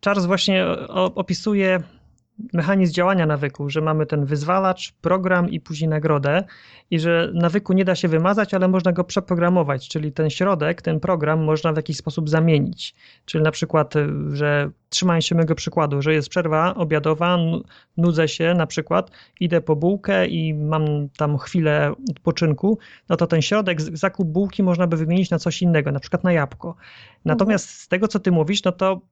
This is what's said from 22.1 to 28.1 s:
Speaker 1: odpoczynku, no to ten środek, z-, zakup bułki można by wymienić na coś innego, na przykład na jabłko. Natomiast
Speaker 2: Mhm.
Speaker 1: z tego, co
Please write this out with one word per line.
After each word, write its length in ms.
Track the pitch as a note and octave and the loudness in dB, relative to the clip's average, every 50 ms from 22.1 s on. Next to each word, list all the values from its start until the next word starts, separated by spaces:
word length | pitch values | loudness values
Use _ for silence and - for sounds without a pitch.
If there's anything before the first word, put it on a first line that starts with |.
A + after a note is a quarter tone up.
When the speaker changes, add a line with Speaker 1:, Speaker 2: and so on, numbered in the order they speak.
Speaker 1:
odpoczynku, 680 | D3+ - _ E3 E3 - E3+ D#3+ D3+ - - G3 A3 G#3+ - - - - _ _ | -8 -4 _ -2 0 0 0 0 0 2 0 0 0 0 -4 -20 -20 -20 _ _
no 80 | F3 | 0
to 100 | E3+ E3+ | 0 0
ten 140 | E3 - D#3+ | 0 2 0
środek, 400 | C#3+ - G3+ G#3+ G#3+ F#3 F3 D#3 | 0 2 0 0 0 0 -2 -4
z-, 180 | D#3 D#3+ E3 D#3 | -4 -6 -6 -4
zakup 280 | - F#3+ F#3+ - F#3+ | -4 -4 -2 -2 -4
bułki 360 | D#3+ D#3 F#3 G3+ F#3+ - - G3 | -2 0 0 -2 -2 0 0 0
można 240 | F#3 F3 E3+ F3+ | 0 2 2 0
by 100 | E3+ E3 | 0 0
wymienić 320 | D#3+ D#3+ D#3 E3+ F#3 F#3+ - | 0 0 0 2 0 2 2
na 100 | F3+ E3 | 0 -2
coś 220 | - F3+ D#3 - | 0 -2 -2 0
innego, 300 | F#3 F3 E3 D#3 C#3 C#3+ | 2 2 2 2 2 0
na 80 | C#3 C#3 | -4 -4
przykład 240 | - - - F3 - | -4 -4 -4 -2 0
na 80 | F3+ | 2
jabłko. 440 | F3 D#3+ C#3+ C#3 - - - E3+ F3 _ - - - - - - - _ _ | 2 2 0 -2 -6 -12 -12 -12 -14 _ -20 -20 -20 -20 -20 -20 -20 _ _
Natomiast 400 | - - - F#3+ G#3 G#3+ F#3 - | -2 0 0 2 2 2 0 -2
Speaker 2:
Mhm. 140 | - - - | -6 -18 -20
Speaker 1:
z 60 | - | -6
tego, 200 | _ - F#3 G#3+ | _ -2 -2 -2
co 120 | G#3 | 0